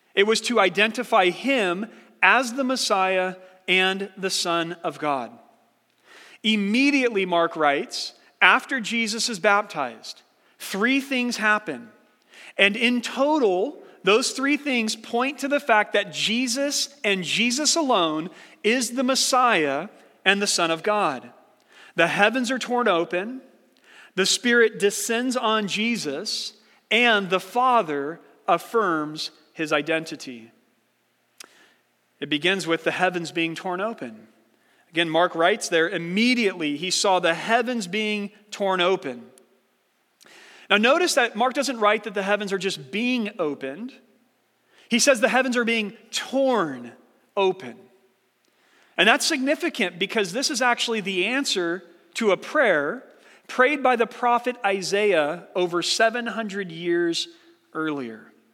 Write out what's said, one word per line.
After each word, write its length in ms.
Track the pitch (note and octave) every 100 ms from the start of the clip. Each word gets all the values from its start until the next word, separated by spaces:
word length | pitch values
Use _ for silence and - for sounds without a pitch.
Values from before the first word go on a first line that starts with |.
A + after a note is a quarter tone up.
| _ -
It 80 |
was 180 | G#3 A3
to 180 | A3 A#3
identify 680 | F#3+ F3 G#3+ A3 A#3+ A3 F#3
him 640 | E3+ A#3+ C4+ F#3+ F3 A3 - - _
as 300 | F#3 A3+ B3+
the 100 | B3
Messiah 720 | C4 B3+ - G3+ F#3+ F#3 F#3 F#3 - - -
and 440 | F#3 F#3+ F#3+ G3 -
the 140 | F#3
Son 420 | - F3+ E3+ E3 E3+
of 140 | E3+ C#3+
God. 400 | D3+ C#3 A2+ A#2+ - _ _ _ _ _ _ - - -
Immediately, 840 | A3 G#3+ G3 A#3 C#4 C#4+ B3 G#3 F#3
Mark 280 | F3 E3 E3
writes, 580 | D3+ C#3+ A#3 - - - _ _
after 380 | F#3 A#3 - C4+
Jesus 500 | F#3 A#3 A3+ A3+ A#3
is 100 | G#3
baptized, 840 | G#3 G3+ G#3 D#3+ B2+ A2+ - - _ _ _ _
three 420 | - F#3+ A3+ C4+
things 380 | C4+ B3+ B3 G#3
happen. 540 | G#3+ G#3+ G#3 B2+ A#2 - _ _ _ - - -
And 180 | G3 G#3
in 240 | A#3+ B3
total, 840 | A3+ A#3+ C#4+ D#4 A3+ F3+ B3 - - -
those 280 | F3+ A3 B3
three 260 | - C4+ C#4+
things 380 | D4 B3 A3 -
point 440 | - A#3 C4 -
to 80 | C#4
the 120 | C#4+
fact 340 | C#4+ G#3+ G#3
that 180 | G#3 F#3+
Jesus 760 | C#3+ E3+ A3+ C4 B3 C#4+ C#4+ - -
and 200 | G#3 F#3+
Jesus 520 | D#3 - A#3+ B3 D4+ E4+
alone 540 | C#4+ G#3+ E3 D#3 E3+ - - -
is 280 | G#3 B3 A3+
the 120 | A#3+
Messiah 840 | B3+ C4 - C4 B3 G3 D3 C3+ G3 - - _
and 180 | F#3+ G3
the 60 | G3+
Son 240 | - E3+
of 120 | E3
God. 480 | G3+ G#3 F3+ B2+ C#3 - _ _ _ - - -
The 120 | E3
heavens 440 | D3+ G#3 B3+ A#3+
are 80 | C4
torn 280 | - B3 A3+
open, 540 | E3+ E3 F3+ G#3 C4 - _ _ _ _ - - -
the 100 | F#3
Spirit 540 | - B3 A#3+ A3 F#3+
descends 560 | G3+ - - A#3 B3+ B3
on 320 | A3+ A3 G3+
Jesus, 840 | F#3+ A3+ A3+ D3 C#3 A3 - - - _ _ _
and 380 | G#3+ A#3+ G#3+ F#3+
the 100 | F#3
Father 840 | - A#3+ B3+ A#3+ E3+ C#3+ C#3 E3 - _ -
affirms 840 | E3+ - A3+ G3 D#3+ D3+ D#3 - - _
his 200 | - D#3
identity. 800 | D3+ D3 D#3+ D#3+ D3 - A#2+ A2+ _ _ _ _ _ _ _ _ - - _ _ _ _ _ _ _
It 100 | C#3+
begins 380 | D3 E3+ G3 D#3+
with 160 | E3
the 80 | E3
heavens 400 | D3+ F3+ F3+ D#3+
being 240 | D#3+ E3 D#3+
torn 260 | F#3+ F3+
open. 460 | G#3+ A3 B2 A2 - _ _ _ _ _ _
Again, 180 | D#3+ E3+
Mark 260 | D#3+ F3 E3
writes 320 | E3+ G#3+ -
there, 220 | E3+ E3
"Immediately 880 | F#3 E3+ F#3+ A#3+ A#3+ G#3 F3+ D3+ D3
he 140 | F3+
saw 280 | - G#3 F3+
the 140 | E3+
heavens 540 | E3 E3 A#3 A#3+ A#3+ F3+
being 440 | G#3+ G#3+ G#3 G3+ - _
torn 280 | - G3 F#3
open." 500 | F3 F#3 D3 A#2+ A#2 - _ _ _ _ _ _ _ _ - - - - -
Now 80 | G3+
notice 380 | A#3 D#4+ F4+ C#4+
that 200 | A#3 A3+
Mark 180 | B3+
doesn't 260 | B3 C4+ A#3
write 240 | G#3 G#3+
that 100 | A3+
the 100 | G3+
heavens 300 | G3 G#3 G3+
are 40 | G3
just 340 | F#3 D#3 C#3
being 400 | G3 A#3+ B3+ G3+ -
opened. 540 | D#3 C3+ C3+ D3 B3+ - _ _ _ _ _ _ _ _ -
He 120 | A#3
says 200 | C#4+ B3+
the 100 | A3+
heavens 280 | A#3+ C4 A#3+
are 80 | A3+
being 320 | A3+ G#3 - -
torn 840 | - - C4 C4+ A#3 D#3+ C3 A#2+ - _ _ _ -
open. 420 | F#3+ F#3 B2 A2+ - _ _ _ _ _ _ _ _ _ _ -
And 140 | G3
that's 160 | C#4 -
significant 720 | D4+ C4 D4+ E4+ - F#3 F3
because 360 | G3 A3+ G3
this 180 | G#3 C#4
is 100 | B3
actually 400 | B3 A#3 - A3+
the 240 | G3 F#3+ G3
answer 580 | C4 C#4 G3+ E3+ F3+ - - _
to 180 | - A3
a 60 | F3+
prayer 680 | - D4+ B3 D#3 C#3+ B3 - - - - -
prayed 340 | - B3+ D4
by 140 | C4 A#3+
the 120 | A3+
prophet 480 | - A#3+ A#3+ A#3+ A#3+
Isaiah 840 | G3 G3 E3 G3 G#3 E3+ D3 E3+ - F#3+
over 260 | F3+ F3
seven 460 | E3 - A3+ A#3+ A#3
hundred 440 | G3+ G#3+ G3 F#3
years 560 | E3 F3 E3+ E3+ E3+ - - _ _ _
earlier. 580 | D#3 D#3 C#3+ A#2+ A2 - _ _